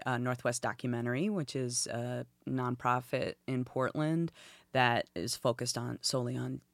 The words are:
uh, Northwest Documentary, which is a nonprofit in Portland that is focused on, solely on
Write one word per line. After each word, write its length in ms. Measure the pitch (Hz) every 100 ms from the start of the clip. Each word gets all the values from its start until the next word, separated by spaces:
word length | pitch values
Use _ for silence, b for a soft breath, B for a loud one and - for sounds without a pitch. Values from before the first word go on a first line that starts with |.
| -
uh, 120 | 120
Northwest 440 | 123 123 123 123
Documentary, 680 | 120 110 123 117 120 123 202
which 260 | 202 143 135
is 320 | 123 123 -
a 380 | 120 120 123 123 _ -
nonprofit 840 | 131 123 120 127 123 123 131 - - -
in 160 | 131
Portland 680 | 127 - 127 - 151 165 170 b b b b
that 340 | 131 123 117 - -
is 220 | 92 -
focused 400 | 131 120 123 123
on, 220 | 123 120
solely 340 | - 135 123 127
on 240 | 127 131 -